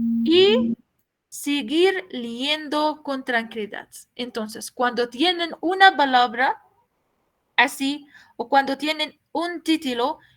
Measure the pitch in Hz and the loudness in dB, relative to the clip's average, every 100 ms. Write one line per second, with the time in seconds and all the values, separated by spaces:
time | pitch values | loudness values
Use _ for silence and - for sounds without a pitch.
0 | 233 233 233 339 381 453 - - _ _ | -2 0 4 6 6 4 2 -4 _ _
1 | _ _ _ - - 285 220 302 370 381 | _ _ _ -12 -4 -4 -2 2 2 2
2 | - 254 233 233 269 302 302 302 302 302 | -6 -10 -10 -6 -4 -4 -2 0 0 -2
3 | - 269 262 240 226 226 208 - - - | -6 -8 -2 -2 -2 -8 -8 -10 -14 -20
4 | - _ 247 247 214 220 - - 247 240 | -20 _ -10 -8 -8 -10 -16 -4 -2 0
5 | 240 240 330 349 339 - 311 381 381 294 | -4 0 0 0 -4 -4 -4 6 6 6
6 | 285 254 247 233 262 440 _ _ _ _ | 2 4 2 2 -2 -2 _ _ _ _
7 | _ _ _ _ _ - 247 - 269 294 | _ _ _ _ _ 0 0 0 -4 -4
8 | 285 - - _ 233 277 269 269 302 311 | -10 -20 -20 _ 0 2 2 -2 -4 -4
9 | 302 - _ 285 339 349 - 311 269 240 | -6 -8 _ -6 -6 -6 -2 -2 -2 -2
10 | 247 311 _ | -2 -4 _